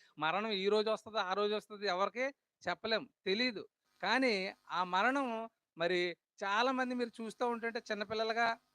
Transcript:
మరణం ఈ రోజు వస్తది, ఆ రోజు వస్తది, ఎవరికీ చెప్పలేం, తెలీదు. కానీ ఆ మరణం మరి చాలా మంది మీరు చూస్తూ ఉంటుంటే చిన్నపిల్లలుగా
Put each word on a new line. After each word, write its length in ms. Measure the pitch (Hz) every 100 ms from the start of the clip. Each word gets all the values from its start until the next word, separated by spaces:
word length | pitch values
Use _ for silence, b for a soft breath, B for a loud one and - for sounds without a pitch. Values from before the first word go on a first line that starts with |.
| b b
మరణం 320 | 156 180 220
ఈ 160 | 202 196
రోజు 200 | 214 214
వస్తది, 300 | 214 - 214
ఆ 140 | 185
రోజు 220 | 190 208 208
వస్తది, 320 | - 208 202
ఎవరికీ 380 | 180 202 226 262 277 _ _
చెప్పలేం, 400 | - 175 - 220 139 _ -
తెలీదు. 380 | 196 254 196 123 _ _ _
కానీ 320 | 185 240 262 202 190 208 -
ఆ 120 | 165
మరణం 440 | 180 180 220 277 262 226 226 _ _ -
మరి 240 | 170 180 180 165 _ _
చాలా 320 | 196 208 247
మంది 240 | 262 254 247
మీరు 160 | 240 -
చూస్తూ 320 | 226 - 247
ఉంటుంటే 320 | 233 233 226
చిన్నపిల్లలుగా 680 | - 208 208 220 220 226 233 226 _